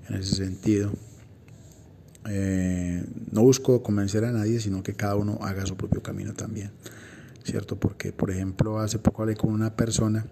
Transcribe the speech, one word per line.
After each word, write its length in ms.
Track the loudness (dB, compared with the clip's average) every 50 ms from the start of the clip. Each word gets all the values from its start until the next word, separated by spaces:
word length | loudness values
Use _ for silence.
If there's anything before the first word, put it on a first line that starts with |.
| -8 -6
En 60 | -6
ese 200 | -6 -2 -2 -2
sentido. 560 | -2 -2 -4 -6 -2 2 2 4 4 2 0 -4 -6 -10 -18 -20 -20 -20 -20 -20 -20 -20 -20 -20 -20 -20 -20 -20 -20 -20 -20 -20 -20 -20 -20 -20 -14 -8 -4
Eh, 760 | -2 0 2 2 2 2 2 2 0 0 0 -2 -2 -4 -4 -6 -8 -10 -10 -2
no 100 | 4 8
busco 400 | 8 8 8 6 4 4 4 4
convencer 440 | 4 2 2 2 2 2 0 0 0
a 60 | 0
nadie, 280 | 0 0 0 0 0 0
sino 240 | 0 -2 -2 -2 -4
que 100 | -6 -4
cada 220 | -2 -2 0 0
uno 240 | 0 0 -2 -4 -4
haga 240 | -4 -4 -4 -4 -4
su 120 | -4 -2
propio 260 | -4 -2 0 0 -2 -2
camino 300 | -6 -6 -6 -6 -8 -8
también, 380 | -8 -8 -6 -6 -8 -8 -10 -12 -14 -18 -18 -18 -18 -18 -18 -18 -18 -20 -20 -20 -10 -8
¿cierto? 360 | -4 -4 -4 -4 -4 -2 0
Porque, 320 | 0 0 0 -2 -8 -8
por 180 | -2 -2 -2 0
ejemplo, 500 | 0 -2 -2 -4 2 2 2 2 2 0
hace 200 | -2 0 -2 2
poco 240 | 2 2 2 2 -2
hablé 120 | -2 0
con 160 | 2 2 2
una 240 | 2 2 0 0 2
persona 520 | 0 0 2 2 2 2 2 2 0 -2 -6